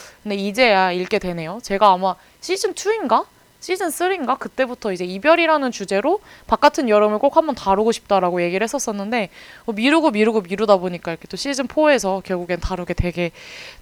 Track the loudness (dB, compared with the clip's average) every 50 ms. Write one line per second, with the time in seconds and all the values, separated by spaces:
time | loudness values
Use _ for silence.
0 | -20 -20 -20 _ -8 -6 -6 -4 -4 -4 0 2 4 4 6 4 4 2 0 -2
1 | -2 -2 -2 -2 -2 -4 -6 -6 -8 -10 -10 -12 -8 -6 0 4 6 6 6 4
2 | 2 -2 -4 -4 _ _ _ _ -6 -4 -4 -2 -2 -4 -6 -4 -4 -2 -2 -2
3 | 0 0 0 0 0 -4 _ _ _ _ _ _ -8 -6 -4 -4 -4 -4 -4 -2
4 | -2 -2 -2 -2 -2 -4 -4 -4 -6 -8 -4 -4 -4 -4 -4 -6 -6 -6 -4 -4
5 | -6 -6 -6 -2 2 2 4 4 4 2 2 0 0 -2 -4 -6 -6 -2 -2 0
6 | 2 0 0 -2 -4 -10 -20 -20 -4 -4 0 4 4 4 4 2 2 2 4 4
7 | 4 4 2 2 0 2 4 2 2 2 -2 -4 0 0 2 2 2 0 0 -2
8 | -2 0 0 2 2 2 0 0 0 0 0 -2 -2 -2 -4 -4 -6 -6 -6 -6
9 | -6 -4 -4 -4 -4 -4 -8 -16 -20 -20 -20 -12 -8 -8 -4 0 2 2 4 4
10 | 4 2 2 4 2 2 2 0 -2 -2 -4 -2 4 4 4 4 4 0 -6 -6
11 | -6 -8 -8 -8 -10 -12 -12 -8 -6 -4 -4 -4 -4 -2 0 2 4 4 4 4
12 | 2 0 -2 -4 -4 -6 -6 -6 -4 -4 -4 -4 -4 -6 -6 -6 -6 -4 -4 -2
13 | -2 -2 -4 -4 -4 -6 -6 -10 -18 -20 -18 -18 -18 -20 -10 -2